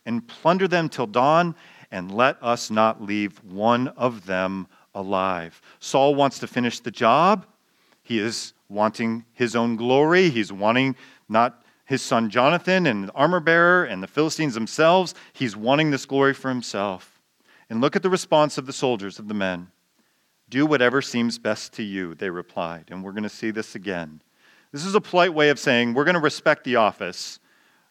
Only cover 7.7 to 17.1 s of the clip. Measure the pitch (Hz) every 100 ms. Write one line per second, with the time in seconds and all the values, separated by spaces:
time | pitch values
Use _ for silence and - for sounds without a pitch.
7.7 | _ _ _ - 113 110 107 - - -
8.7 | 101 107 110 113 113 - - 120 117 117
9.7 | 110 120 131 156 180 185 117 92 98 104
10.7 | 123 135 127 - _ - 110 123 - _
11.7 | _ - 131 - 120 113 123 131 170 180
12.7 | 185 165 104 98 - 151 180 156 170 175
13.7 | 180 143 92 95 - 156 - 156 113 110
14.7 | - 160 185 175 - - - 127 101 110
15.7 | 143 156 135 - 139 139 135 131 127 117
16.7 | 104 101 92 -